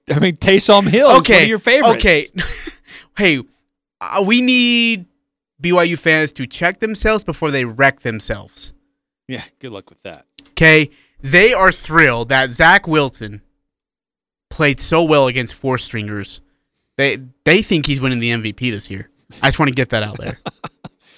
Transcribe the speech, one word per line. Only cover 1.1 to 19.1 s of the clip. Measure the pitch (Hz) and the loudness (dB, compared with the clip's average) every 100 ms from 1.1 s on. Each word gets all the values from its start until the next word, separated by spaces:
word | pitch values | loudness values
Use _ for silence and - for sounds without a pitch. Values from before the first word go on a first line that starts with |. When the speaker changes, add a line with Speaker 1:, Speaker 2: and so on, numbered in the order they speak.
Speaker 1:
is | 262 | 6
Speaker 2:
Okay. | 254 196 | 6 4
Speaker 1:
one | |
of | 156 | 4
your | 220 | 0
favorites. | - 262 240 220 | 2 4 4 4
Speaker 2:
Okay. | 202 156 - | 2 2 0
<laughs> | 185 - - - - _ - _ - | -8 -10 -10 -14 -18 _ -20 _ -2
Hey, | 196 143 - _ _ _ _ - | -2 -2 -6 _ _ _ _ -16
uh, | 92 196 196 | -6 -4 0
we | 240 | 2
need | 254 254 240 240 233 220 175 _ _ _ _ _ | 2 2 2 2 -2 -4 -10 _ _ _ _ _
B | 165 | -2
Y | 175 | 0
U | 170 170 | 0 -2
fans | 165 156 151 | 0 0 -2
to | - 131 | -6 -12
check | - 170 190 | -6 -6 -4
themselves | 220 214 220 214 | -6 -4 -2 -2
before | 185 151 156 | -4 -6 -4
they | 139 123 | -4 -4
wreck | 113 139 135 | 0 0 0
themselves. | 123 110 - 107 101 - - - _ _ _ _ - | -6 -8 -8 -12 -14 -18 -20 -20 _ _ _ _ -14
Speaker 1:
Yeah, | 123 - _ | -14 -14 _
good | 131 | -18
luck | 101 - | -16 -18
with | _ | _
that. | 98 78 _ - - | -20 -20 _ -20 -12
Speaker 2:
Okay? | - 160 156 147 _ _ _ | 2 4 4 2 _ _ _
They | 139 170 220 | 0 4 4
are | 220 185 | 4 2
thrilled | - - 160 147 117 117 | 0 -2 2 2 2 0
that | 135 131 | 0 0
Zach | 117 165 196 170 | 2 4 4 2
Wilson | 156 135 - 107 104 _ _ _ _ _ _ _ _ _ _ - | -2 -2 -6 -14 -16 _ _ _ _ _ _ _ _ _ _ -14
played | - 151 131 | -2 -2 -2
so | - 165 | -2 0
well | 165 151 131 | 4 4 2
against | 123 117 | 0 -6
four | - 135 127 | -8 -4 -4
stringers. | - 113 104 104 98 - _ _ _ _ _ - | -6 -8 -8 -10 -12 -16 _ _ _ _ _ -4
They, | 139 110 127 _ | -4 -4 -10 _
they | - 185 | 2 2
think | 214 170 143 | 2 -2 -2
he's | 135 | -4
winning | 131 123 | -2 -2
the | 117 | -2
M | 117 | -2
V | 107 | -4
P | 101 127 | -6 -6
this | 104 - | -6 -10
year. | 98 - | -12 -16